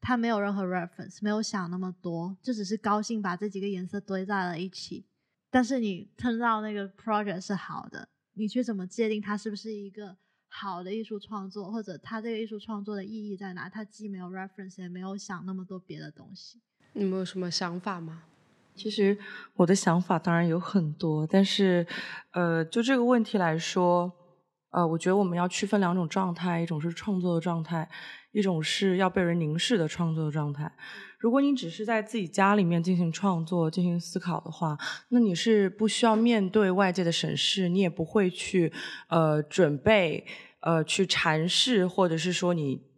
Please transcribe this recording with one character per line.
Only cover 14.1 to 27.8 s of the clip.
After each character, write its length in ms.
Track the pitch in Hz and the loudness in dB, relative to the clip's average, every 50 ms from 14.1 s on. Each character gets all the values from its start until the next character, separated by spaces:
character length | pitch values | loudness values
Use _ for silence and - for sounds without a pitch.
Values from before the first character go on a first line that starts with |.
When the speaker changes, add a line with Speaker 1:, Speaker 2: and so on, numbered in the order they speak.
| 196 185 | -10 -10
Speaker 1:
有 100 | 180 175 | -10 -10
reference， 520 | 185 190 190 190 185 - 196 190 185 - | -10 -10 -12 -12 _ -16 -16 -16 -14 -14
也 80 | 185 180 | -14 -12
没 120 | 175 180 | -12 -10
有 140 | 185 190 196 | -10 -10 -10
想 280 | 202 196 - 196 175 160 | -10 -10 -10 -10 -10 -8
那 80 | 185 190 | -8 -8
么 100 | 190 185 | -8 -8
多 140 | 175 185 185 | -10 -12 -14
别 200 | 180 _ - 151 | -12 _ -14 -14
的 120 | 156 151 | -14 -16
东 200 | 151 - - - 196 | -18 -20 -20 -20 -20
西。 260 | - - - - 233 _ _ _ _ _ _ _ | -20 -20 -20 -20 _ _ _ _ _ _ _ _
Speaker 2:
你 120 | - 202 | -2 -2
们 140 | 190 185 190 | -2 0 -2
有 60 | 185 | -4
什 140 | 180 - 190 | -4 -6 -6
么 120 | 180 175 | -6 -4
想 280 | 165 - 190 175 170 180 | -4 -4 -4 -4 -6 -6
法 220 | 180 214 190 175 | -6 -6 -8 -8
吗？ 220 | 165 160 160 165 - _ _ _ _ _ _ _ _ _ _ | -10 -12 -14 -16 -20 _ _ _ _ _ _ _ _ _ _
Speaker 3:
其 120 | - - 214 | -10 -8 -6
实 300 | 208 214 202 196 202 202 - - - - - - _ | 0 2 4 4 4 2 -2 -14 -16 -16 -18 -18 _
我 100 | - 185 | 4 6
的 80 | 165 190 | 6 6
想 260 | 196 - - 165 175 | 4 4 4 2 2
法 180 | 180 - 190 160 | 2 2 0 0
当 160 | 160 - 170 | 2 2 2
然 120 | 170 170 | 4 4
有 120 | 170 160 175 | 2 2 0
很 340 | 175 - - 202 170 151 147 | -2 0 0 2 2 2 -4
多， 340 | - - 165 156 151 156 | -2 -2 0 0 0 0
但 180 | 160 - 190 196 | 4 6 6 6
是， 420 | 190 - - 196 190 180 175 170 170 - - - - - - - _ _ | 6 4 2 4 4 4 4 2 0 -4 -10 -10 -10 -12 -14 -16 _ _
呃， 320 | 180 175 170 165 165 165 | 0 0 2 2 2 0
就 160 | 160 - 233 233 | 0 0 0 2
这 140 | 240 277 | 4 4
个 80 | 247 240 | 4 6
问 180 | 240 254 240 220 | 6 6 4 4
题 140 | - - | 2 0
来 220 | 208 180 165 156 165 | 2 2 2 2 0
说， 520 | 165 - - 190 180 175 175 175 175 180 180 _ - _ _ _ _ _ _ _ _ _ | -2 -2 0 2 4 4 4 4 2 0 -4 _ -20 _ _ _ _ _ _ _ _ _
呃， 160 | - - 175 | 0 0 2
我 100 | 165 160 | 2 2
觉 140 | 165 - 185 | 0 2 4
得 60 | 185 | 4
我 80 | 202 208 | 4 4
们 120 | 185 175 | 2 2
要 120 | 175 180 180 | 0 0 0
区 180 | - - - | 0 -2 -2
分 140 | 202 - 208 | 0 2 2
两 140 | 196 175 175 | 2 4 2
种 140 | 185 175 156 | 0 0 0
状 240 | - 196 190 185 170 | 0 -2 0 -2 -2
态： 300 | 170 170 180 170 165 170 | -2 -2 -2 0 0 0
一 40 | |
种 140 | 165 170 151 | -2 -2 -2
是 100 | 147 170 170 | -2 -4 -6
创 280 | - - - 202 185 | -6 -4 -2 -2 0
作 140 | 175 180 175 | 0 0 0
的 60 | 165 | 0
状 220 | 160 175 170 165 160 | 0 0 -2 -2 -4
态， 260 | - 170 165 | -4 -4 -4